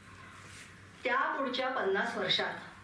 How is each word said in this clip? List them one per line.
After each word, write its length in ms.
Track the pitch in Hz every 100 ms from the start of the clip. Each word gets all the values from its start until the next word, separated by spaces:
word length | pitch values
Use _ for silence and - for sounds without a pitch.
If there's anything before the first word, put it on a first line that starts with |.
| - - - - - - - - - -
त्या 320 | 254 247 302 302
पुढच्या 340 | 269 254 262
पन्नास 480 | 254 196 196 - 220
वर्षात, 360 | 185 - 185 - - -